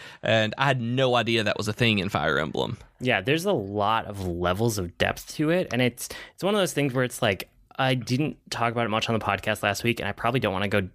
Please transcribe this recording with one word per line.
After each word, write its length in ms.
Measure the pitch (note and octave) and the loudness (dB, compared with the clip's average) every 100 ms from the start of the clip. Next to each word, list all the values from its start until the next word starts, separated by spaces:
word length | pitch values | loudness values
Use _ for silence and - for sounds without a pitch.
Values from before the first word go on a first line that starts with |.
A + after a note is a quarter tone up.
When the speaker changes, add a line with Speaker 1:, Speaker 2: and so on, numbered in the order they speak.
| - - | -20 -8
Speaker 1:
And 320 | - A2 A2 - | 0 2 2 0
I 60 | C#3 | 0
had 140 | C3 | 0
no 360 | A#2 B2+ C3 A#2+ | 0 2 4 4
idea 280 | A#2 A2+ | 2 2
that 140 | G#2 - | 2 0
was 100 | G#2+ | -2
a 60 | |
thing 240 | G#2 A#2 G#2 | 2 2 2
in 120 | F#2 | 0
Fire 280 | F#2 D#2 C#2 | 0 2 0
Emblem. 400 | D2+ - A#1+ - - _ | 0 -2 -4 -4 -12 _
Speaker 2:
Yeah, 220 | B2+ G#2+ | -2 0
there's 240 | F#2+ D#3+ F#3+ | 0 0 0
a 80 | |
lot 520 | E3+ G2 G2+ G2+ A2+ F#2+ | -2 -2 -2 0 0 -2
of 220 | G2+ F#2 | -6 -4
levels 500 | E2+ F2 F#2+ A#2 G#2 | 0 0 2 0 0
of 220 | F2 - | -6 0
depth 340 | F#2+ G2 - - | 0 0 -8 -4
to 120 | D3+ | 0
it, 200 | F3+ F3+ | 0 0
and 100 | A#2+ | 0
it's, 280 | B2 B2 - - - - | 0 0 -12 -12 -16 -6
it's 80 | |
one 100 | F3+ | -2
of 80 | G#3 | 0
those 120 | F3+ | 0
things 200 | - C#3+ | 0 0
where 120 | B2+ B2 | 0 -2
it's 180 | - | 0
like, 260 | A#2 F#2+ - _ _ - | 0 0 -4 _ _ -2
I 160 | C3 | 0
didn't 440 | C3 A2+ B2+ D3+ - - | 0 0 0 -2 -4 -10
talk 200 | - A#2 | -2 0
about 140 | A#2 A#2 | 0 0
it 40 | |
much 200 | G#2+ - | 0 0
on 100 | A2+ | 0
the 60 | - | 0
podcast 360 | G2 A2 G#2+ | 0 0 0
last 220 | G#2 G2+ | 0 0
week, 160 | A#2 A#2 | 0 0
and 80 | G2+ | -4
I 60 | |
probably 260 | G2+ A#2 B2+ | -2 0 2
don't 140 | G#2+ | 0
wanna 160 | F#2 G2+ | 0 2
go 180 | G#2 F#2 | 0 0